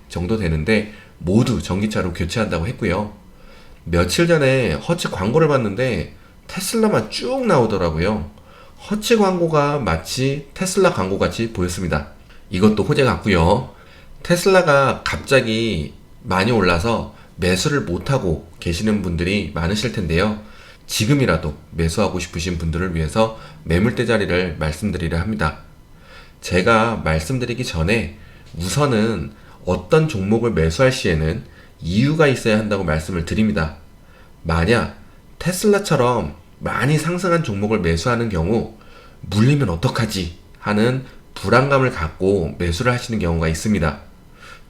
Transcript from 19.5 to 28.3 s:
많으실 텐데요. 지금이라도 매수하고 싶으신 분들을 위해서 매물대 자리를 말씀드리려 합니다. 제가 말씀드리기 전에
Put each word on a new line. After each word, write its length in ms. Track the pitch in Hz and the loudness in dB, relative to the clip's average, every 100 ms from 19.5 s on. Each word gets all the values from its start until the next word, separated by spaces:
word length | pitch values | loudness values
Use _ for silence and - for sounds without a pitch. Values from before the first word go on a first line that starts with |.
많으실 380 | 80 82 107 123 | -4 -2 -2 -4
텐데요. 500 | - 82 80 107 107 - - - - - | -4 -2 0 0 -2 -10 -20 -20 -20 -8
지금이라도 720 | - 107 147 113 80 80 73 - | -2 2 2 2 0 -2 -8 -8
매수하고 480 | 78 82 113 98 92 | -2 0 0 0 -2
싶으신 380 | 82 87 85 82 | -6 -6 -4 -2
분들을 380 | 82 85 92 82 | -2 -2 -2 -2
위해서 420 | 78 110 113 - - - | -2 0 0 -2 -16 -12
매물대 420 | - 90 113 123 117 | -2 2 2 0 0
자리를 500 | 110 87 87 90 78 | 0 0 0 -2 -2
말씀드리려 640 | 78 78 104 85 82 82 | -4 -4 -4 -2 -2 -2
합니다. 400 | 95 107 78 - - - - - - - - - | -2 -2 -2 -4 -12 -20 -20 -20 -20 -20 -20 -16
제가 600 | - 90 98 113 113 101 | -4 0 4 4 2 0
말씀드리기 600 | 80 80 - 131 120 120 127 | 0 0 -2 -4 -4 -4 -6
전에 520 | 85 80 113 82 - - | -2 0 0 -2 -10 -20